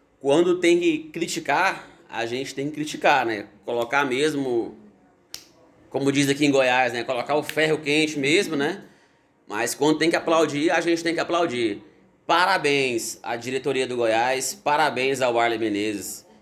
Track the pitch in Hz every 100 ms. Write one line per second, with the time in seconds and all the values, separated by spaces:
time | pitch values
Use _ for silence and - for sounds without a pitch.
0 | _ _ 135 151 175 175 175 175 175 151
1 | - 165 165 165 - 147 185 - - -
2 | - 104 117 123 135 - 139 147 151 -
3 | 180 143 117 107 101 - - 120 117 139
4 | 139 123 156 143 131 117 98 76 - _
5 | _ _ _ - - _ _ _ - 131
6 | 139 139 139 139 147 135 127 127 123 120
7 | 117 123 131 147 143 - 156 151 143 151
8 | 156 151 139 175 196 147 143 196 - _
9 | _ _ _ _ - 104 120 - 143 151
10 | 160 170 - 160 156 143 165 170 170 165
11 | 170 160 151 170 170 123 117 101 - _
12 | _ _ - 170 185 185 147 143 135 117
13 | - - - 120 120 131 139 131 127 123
14 | 113 113 123 131 131 - 147 147 151 123
15 | 131 135 127 117 117 113 113 101 107 101
16 | 90 - - -